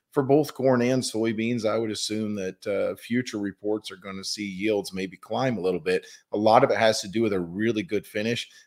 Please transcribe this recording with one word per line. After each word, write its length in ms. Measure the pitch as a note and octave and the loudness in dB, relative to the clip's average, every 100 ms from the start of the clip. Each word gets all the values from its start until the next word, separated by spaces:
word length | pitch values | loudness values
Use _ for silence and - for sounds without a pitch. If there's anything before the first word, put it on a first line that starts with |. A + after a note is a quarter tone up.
| _ | _
for 140 | D3 | -2
both 280 | C3 C#3+ C#3+ | 4 4 4
corn 300 | - C3 B2 | 0 2 4
and 180 | B2 B2+ | 4 2
soybeans, 640 | - A2 A2+ G#2+ A2+ A#2+ | 0 -2 0 0 -2 0
I 140 | G#2 A2 | 0 0
would 140 | A2+ | -2
assume 420 | G2+ - G#2+ G#2+ | -4 -4 -4 -4
that, 320 | G#2 F#2+ - G#2+ | -4 -6 -8 -4
uh, 300 | G2 G2 G2 | -2 -2 -4
future 420 | - A#2+ B2 G#2+ | -2 -2 -2 -4
reports 540 | G2+ - G#2 G#2+ - | -6 -6 -4 -4 -6
are 40 | F#2+ | -14
gonna 280 | G2 F#2+ | -12 -10
see 200 | F#2 - | -8 -6
yields 480 | G#2 F#2 G#2+ G#2 F#2 | -6 -4 0 0 -2
maybe 240 | F#2+ F#2+ F#2 | -6 -8 -10
climb 400 | - A2+ C3 G#2 | -6 -2 -2 0
a 40 | |
little 180 | F#2 F2+ | -2 -2
bit. 260 | E2 F2+ - - - | 0 -2 -2 -20 -6
A 40 | G#2 | 0
lot 280 | G#2+ A#2+ | 6 6
of 60 | C3 | 6
it 80 | G2+ | 4
has 220 | A2 G#2+ | 4 2
to 60 | G#2 | -2
do 140 | G#2+ | 0
with 100 | A2+ | 0
a 60 | F#2+ | 0
really 460 | E2+ F#2 A2+ A2 | -4 -2 -2 -2
good 200 | F2 G#2 | -2 -4
finish. 460 | - G#2+ A2 A#2 - - | -4 -4 -2 -4 -6 -16